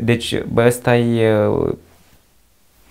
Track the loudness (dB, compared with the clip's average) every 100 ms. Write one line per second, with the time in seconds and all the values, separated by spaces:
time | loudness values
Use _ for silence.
0 | -2 -2 -4 -6 -2 0 2 0 0 2
1 | 2 2 2 2 0 0 -2 -6 -12 _
2 | _ _ _ _ _ _ _ _ _